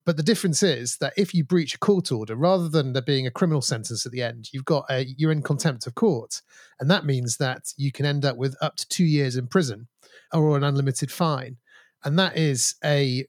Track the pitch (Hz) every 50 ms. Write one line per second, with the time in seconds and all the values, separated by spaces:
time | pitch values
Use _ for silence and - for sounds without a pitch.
0 | - 175 160 156 147 214 214 - - 175 147 - 202 170 131 120 120 117 - -
1 | 147 135 - 196 196 - - 170 143 - 180 175 151 123 - - - 202 202 180
2 | - - 131 110 110 107 110 123 160 180 190 180 170 156 156 160 139 131 127 135
3 | 123 147 139 131 131 123 - - 190 165 156 135 - - 135 113 104 - 113 -
4 | - 120 123 127 120 113 117 117 107 - - 135 135 175 160 139 - - 131 127
5 | 131 131 127 143 156 156 156 151 - - 147 - - 160 127 117 - 123 - -
6 | 226 208 143 113 - - - - _ _ _ - - - _ - 131 147 196 202
7 | 151 143 135 127 123 117 - - 139 127 127 - - - - - 139 139 - -
8 | 143 143 143 143 139 139 120 120 135 135 131 - 160 147 - - - - - -
9 | 175 156 151 143 139 127 123 127 123 120 - 185 156 123 101 107 120 _ _ _
10 | _ _ - - _ - - 165 151 151 147 139 143 143 139 139 135 139 131 -
11 | 147 135 - - 170 160 143 131 - 131 127 - _ _ _ - _ _ _ _
12 | - 143 151 185 190 - - 165 160 143 131 117 - - - - - 151 147 143
13 | 139 127 123 131 -